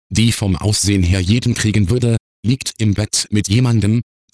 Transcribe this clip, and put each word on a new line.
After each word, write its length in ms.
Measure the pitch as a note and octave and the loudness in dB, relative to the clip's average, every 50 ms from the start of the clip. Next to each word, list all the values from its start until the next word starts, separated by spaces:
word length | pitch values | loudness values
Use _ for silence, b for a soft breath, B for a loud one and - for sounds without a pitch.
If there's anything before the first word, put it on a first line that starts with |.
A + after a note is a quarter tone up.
| _ _ | _ _
die 200 | F#2+ G#2+ A2+ A#2 | 0 2 2 2
vom 240 | - - A#2 G2 F#2+ | 2 0 -2 -2 -2
Aussehen 460 | - - G#2 G2+ - - G#2 G2+ G2 | 0 0 -2 -2 0 0 0 0 2
her 180 | F#2 E2+ G2+ F#2+ | 2 2 2 0
jeden 360 | F2+ E2+ A2 B2 - A#2+ A2+ | 2 0 0 0 0 -2 -2
kriegen 340 | - - A2 F#2+ G#2+ G2+ E2+ | 0 -2 0 0 0 0 0
würde, 280 | A2+ B2 A#2+ A#2+ A2+ A2 - _ _ _ - | 0 0 0 0 -2 -2 -4 _ _ _ -4
liegt 280 | G#2 C3 - - - - - | -4 -2 -2 -4 -10 -6 -2
im 160 | A#2 G#2 G2 | -2 0 0
Bett 320 | - G#2+ - - - - - | 0 -2 -4 -4 -6 -4 -2
mit 160 | G#2 G#2+ G#2 - | -2 -2 0 2
jemandem, 560 | - B2 B2+ A#2+ A2+ A2 G2 G#2 A2 A#2+ - - _ _ _ _ | 2 2 2 2 2 2 2 2 0 0 -2 -6 _ _ _ _